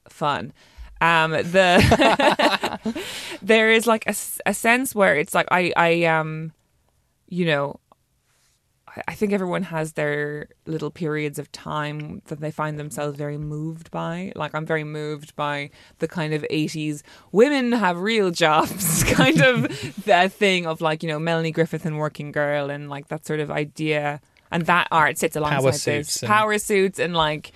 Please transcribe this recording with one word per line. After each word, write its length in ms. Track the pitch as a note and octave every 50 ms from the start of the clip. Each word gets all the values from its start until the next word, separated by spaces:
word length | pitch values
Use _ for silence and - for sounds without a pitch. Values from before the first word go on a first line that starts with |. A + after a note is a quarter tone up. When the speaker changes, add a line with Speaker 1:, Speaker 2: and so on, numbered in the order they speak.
| _
Speaker 1:
fun, 460 | - - - D#3+ D3 C3+ F2 G#2 D3 - _ _ _ _ - - - - -
um, 300 | D#3+ E3 E3+ D#3+ D#3+ D#3+
the, 1500 | D#3 A2+ G2 F3 F3 F#3+ F#3 F3+ F3 F#3+ - - A#3 C#4 C#4+ A3+ G3 - - D4+ - - - - G3 - - - - - - A3 A#3 D#4+ G4 - - -
<laughs> 240 | - - F4 -
there 280 | F#3+ G3 A3 A3+ A3 A3
is, 160 | A3+ A3+ A3
like, 180 | A#3 A3 - -
a 40 | -
s-, 300 | G#3+ - - - - - -
a 80 | F#3+ F#3
sense 400 | - - A3+ A#3+ B3+ C#4 - -
where 220 | G#3 F#3+ F#3 E3
it's 180 | D3+ E3 - -
like, 120 | F3 - -
I, 220 | - F#3 F3+ E3 -
I, 280 | E3 E3+ E3+ E3+ E3+ E3+
um, 480 | E3 D#3+ D#3+ D#3 D#3 D#3 D#3 D#3+ D#3 - _ _ _ _ _ _ _ _ _ _ _ _ _ _ -
you 180 | F3+ F3 F3
know, 340 | D#3+ D3 C#3+ C#3+ C#3+ - - _ _ _ _ _ _ _ _ _ _ _ _ _ _ _ _ _ _ _ _ _ -
I, 140 | - - - -
I 60 | E3
think 180 | - G#3+ G3+
everyone 320 | G3+ G3 F#3+ F3+ E3+ E3+ G3
has 300 | E3+ E3 D#3 D#3+ D#3 -
their 540 | D#3+ D3+ D3 D3 D3 D3 D3 D3 D3 C#3+ - - _ _
little 240 | - D#3+ D3+ D3 D3
periods 480 | _ - F3 D3+ D3+ D3+ D3+ D3 C#3+ D3
of 120 | C#3+ _
time 720 | - - - D#3 D3+ D3+ D3 D3 D3 D3+ D3+ D3+ - - _
that 140 | - D#3+ D3
they 100 | D3+ D3+
find 280 | - - D3+ D3+ D3+ D3
themselves 380 | D3 D3+ - D3+ D3 D3 C#3+
very 220 | C#3+ D3 D3 D3 D3
moved 520 | D3+ D3+ D3+ D3+ D#3 E3 E3 E3 E3 -
by. 420 | - E3 E3 E3 E3 F3 F#3+ G3 -
Like, 180 | - D3+ D3 -
I'm 120 | D#3 D#3+
very 180 | D#3 D#3+ D#3 D3+
moved 500 | D3+ D3+ D3+ D3+ D3+ D3+ C#3+ D3+ - -
by 340 | - D3 D3 C#3+ C#3+ C#3+ D3 _ - - _ _ -
the 100 | E3 D#3+
kind 240 | - F3+ D#3 D3+ D#3
of 100 | D3+ - -
eighties 520 | - D#3 D3+ E3 - D#3 D3+ D3+ D3 D3 - - - - _ -
women 400 | - G3 B3 D4 D4 C4+ B3 A#3+
have 260 | A#3+ A3+ G3+ F3+ F3 F3
real 320 | F#3 A3 A3+ A3 G3 F3+
jobs 720 | E3+ - E3 D#3 D3+ D#3+ - - - - F#3 D#3+ D#3+ - -
<laughs> 40 | -
kind 280 | - - C4 C4 D#4+ -
of 640 | C4+ C4 B3 A#3 A#3+ D#4+ - - G4 D#4+ - G3+ -
Speaker 2:
<laughs> 0 |
Speaker 1:
that 280 | G#3 F3+ F3 F#3 F#3+
thing 340 | - - G#3 G3 F#3 F3+ F3
of, 140 | D#3+ D#3+ -
like, 220 | E3+ D#3 D#3 D#3+
you 60 | E3+ D#3+
know, 100 | D3+ D3+
Melanie 320 | D#3+ E3+ E3 E3 E3 D#3+
Griffith 320 | D#3 E3 D#3+ - E3 D#3+ -
and 140 | D#3+ D3+ D3+
Working 340 | D3+ D3 - - D3 D3
Girl 380 | C#3+ D3+ D3 C#3+ D3 D3 C#3+ C#3
and, 180 | C#3+ D3 D3 C#3+
like, 200 | C#3+ C#3+ C#3+ -
that 180 | D#3 D#3 -
sort 140 | - D#3 D3+
of 100 | D3 D3
idea. 720 | D3 D3+ D3+ D3 _ - D#3 D#3 D3+ D3 D3 D3 D3 D3 _ _ _ _ _ -
And 160 | - F3 D#3+
that 200 | F#3 F3 F3 - -
art 260 | E3 D#3+ D3+ C#3 - -
sits 160 | F3+ E3 -
alongside 220 | D3+ D3+ D3 D3 C3+
Speaker 2:
Power 100 | C3+ C3
Speaker 1:
this. 100 | C#3+ C#3+
Speaker 2:
suits 400 | - D3+ D3 D3 D3 - - -
and 60 | B2 G#3
Speaker 1:
Power 300 | G#3 G#3+ G#3+ G#3+ G#3 G#3
suits 420 | - - G#3 F#3+ F#3+ G3 - -
and, 140 | C3 F3 F3
like, 340 | E3 D#3 D3+ D#3 D3+ - - _